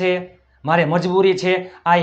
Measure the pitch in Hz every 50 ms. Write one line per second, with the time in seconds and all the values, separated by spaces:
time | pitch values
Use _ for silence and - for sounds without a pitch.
0 | 185 180 180 180 180 180 - _ _ _ _ _ - 143 160 170 165 147 160 175
1 | 160 180 180 190 190 196 185 185 180 180 185 180 185 - - - _ 170 175 175